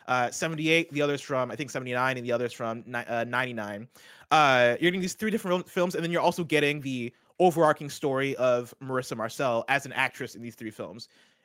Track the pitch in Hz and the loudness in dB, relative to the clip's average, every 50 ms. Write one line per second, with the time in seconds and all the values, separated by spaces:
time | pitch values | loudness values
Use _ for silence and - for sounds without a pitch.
0 | _ - 127 123 123 120 - - 180 160 165 151 160 160 160 165 165 - 143 143 | _ -2 0 0 0 0 -2 -4 -6 -4 -4 -2 0 2 2 2 2 0 -2 -2
1 | 147 147 143 139 - - 143 131 127 120 110 117 151 123 - 135 127 127 123 123 | 0 0 0 -2 -4 -4 -2 -2 -2 -2 -4 -6 -8 -8 -6 -8 -6 -4 -2 0
2 | 127 131 131 127 120 123 120 117 123 117 - - 120 113 113 117 - - 123 120 | 0 0 0 -2 -2 -2 -2 -2 -2 -4 -6 -6 -6 -6 -6 -8 -10 -8 -8 -8
3 | - - 117 117 117 120 123 123 131 127 120 113 104 104 104 101 117 - _ - | -6 -4 -4 -4 -4 -2 -2 -2 -2 -2 -4 -6 -8 -8 -8 -10 -12 -16 _ -20
4 | - - - - - _ 170 156 151 139 131 123 123 120 120 - 156 175 180 190 | -20 -20 -20 -20 -2 _ 6 6 8 8 8 8 6 6 4 4 2 2 2 0
5 | 180 185 - - 214 220 202 226 220 185 180 180 175 - - 190 175 185 175 156 | -2 -4 -4 -4 -2 -2 -2 -2 0 0 0 0 -2 -4 -2 -2 0 0 0 -2
6 | 165 170 170 170 143 175 175 - 170 139 151 147 143 143 147 151 131 135 131 123 | -2 -2 0 2 2 2 2 0 0 0 2 2 4 2 0 -2 -4 -6 -6 -6
7 | 117 120 - _ _ _ _ - 180 180 151 165 160 151 147 - 151 143 - - | -6 -8 -10 _ _ _ _ 4 4 4 6 6 6 4 4 2 -2 -8 -8 -4
8 | - 143 131 131 135 139 131 - 127 127 123 123 123 120 - - 139 131 131 127 | -2 -2 0 0 0 -2 0 2 2 4 4 2 0 -4 -10 -14 -8 -4 -4 -4
9 | 127 - 139 113 110 113 - - 143 131 117 113 - - 135 139 135 131 - - | -4 -4 -6 -6 -6 -6 -4 -2 -2 0 0 0 0 0 0 0 -2 -2 -2 -2
10 | 131 123 - - 131 - - 98 117 117 110 - 117 107 - - 104 78 92 120 | -2 -2 -2 -6 -10 -12 -10 -12 -14 -16 -14 -12 -12 -12 -10 -10 -12 -12 -14 -16
11 | - - _ _ _ _ _ _ _ | -18 -20 _ _ _ _ _ _ _